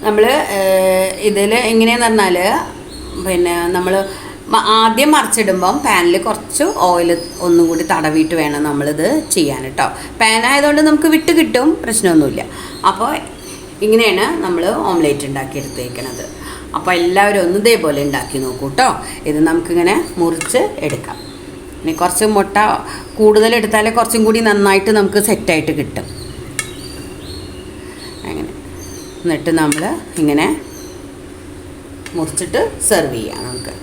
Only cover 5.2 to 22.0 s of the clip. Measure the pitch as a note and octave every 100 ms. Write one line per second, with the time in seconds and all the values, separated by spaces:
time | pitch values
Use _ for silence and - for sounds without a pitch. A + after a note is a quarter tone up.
5.2 | - - G#3 F#3 F3+ C4+ A#3 G3 F3 F3+
6.2 | A3 G#3 - - D#4+ - F3+ F3 E3+ E3+
7.2 | E3+ - F3 E3+ E3 E3 D#3 E3 D#3 D#3
8.2 | D#3 E3 D3 D3 D3+ C#3+ C#3+ D3+ E3+ D4+
9.2 | - F#3+ D3 B2+ C3 C3 B2+ - - -
10.2 | A3 A3+ A#3+ C#4 D4 D4 D#4 D4+ D#4+ D#4
11.2 | D#4+ E4 D#4 B3 C#4+ E4+ - A3 F#3+ E3
12.2 | C#3 G#2 - - - - - F#3+ A#3 D#4
13.2 | - - - - - - G#3+ A3 A3+ F#3
14.2 | A3 E4 F#3 E3+ F3 A3+ - F3 D#3 C#3
15.2 | C#3 C#3 C3+ C#3+ C3 B2+ B2 B2 C3 B2
16.2 | B2 - - - - - - F3+ E3+ F#3
17.2 | G3+ G3+ F3 G3 G#3+ A3 D#3+ C#3+ C#3+ C3+
18.2 | - C3+ C3 B2 C#3 C#3 B3 E3+ - -
19.2 | - D3+ D#3+ E3 E3 E3+ F3 F#3+ E3+ -
20.2 | E3+ E3 - B3 G#4 - D3+ - - -
21.2 | - - - - - - D#3+ D#3+